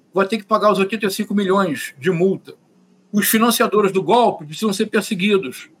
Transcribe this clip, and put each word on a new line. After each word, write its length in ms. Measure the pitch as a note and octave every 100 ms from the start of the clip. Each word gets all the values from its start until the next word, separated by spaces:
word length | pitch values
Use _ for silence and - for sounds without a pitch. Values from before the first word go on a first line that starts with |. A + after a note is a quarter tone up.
| _
vai 140 | F#3 G3
ter 120 | A3
que 60 |
pagar 280 | - A3 G#3+
os 60 | F#3+
oitenta 280 | F#3+ A3 G3+
e 40 |
cinco 240 | F#3+ G#3
milhões 600 | G3+ F#3+ G3 F#3 B2+ - -
de 120 | C#3+
multa. 440 | E3+ F#3+ F3 - - _ _ _ _ _
Os 160 | G#3 G3+
financiadores 640 | A3 A#3 A3+ A#3 G#3 G3
do 100 | F3+
golpe 420 | D#3 A#3+ A3 -
precisam 280 | D3+ D#3 A3
ser 140 | F#3+ A3
perseguidos. 840 | G#3+ G3+ F#3+ G3+ G3 C3 - - _